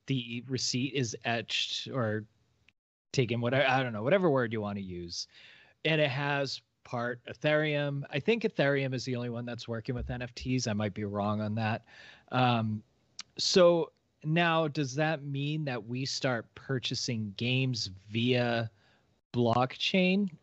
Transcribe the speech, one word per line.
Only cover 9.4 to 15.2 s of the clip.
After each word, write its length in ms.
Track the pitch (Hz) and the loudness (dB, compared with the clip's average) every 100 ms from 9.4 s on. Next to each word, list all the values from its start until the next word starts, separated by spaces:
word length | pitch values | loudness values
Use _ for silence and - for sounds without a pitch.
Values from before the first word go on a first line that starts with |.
| 120 | -8
that's 220 | 120 - | -10 -8
working 280 | 113 120 120 | -8 -6 -6
with 140 | 117 | -4
N 120 | 123 | -6
F 120 | 123 - | -8 -8
Ts. 320 | 127 127 120 | -2 -2 0
I 60 | |
might 200 | 104 107 | -2 -2
be 120 | 101 104 | -2 -4
wrong 360 | 101 104 107 | -2 0 0
on 140 | 107 107 | -2 0
that. 280 | 110 110 - - - - - | 0 -2 -8 -20 -20 -20 -4
Um, 520 | 127 127 117 110 107 - _ _ - - - | 2 4 2 0 -4 -8 _ _ -20 -16 -4
so 540 | - 190 175 175 156 _ _ _ | 2 8 8 6 0 _ _ _
now, 440 | 156 165 170 160 160 | -2 2 4 4 2
does 280 | 139 135 131 | 0 -4 0
that 280 | 156 156 | 0 0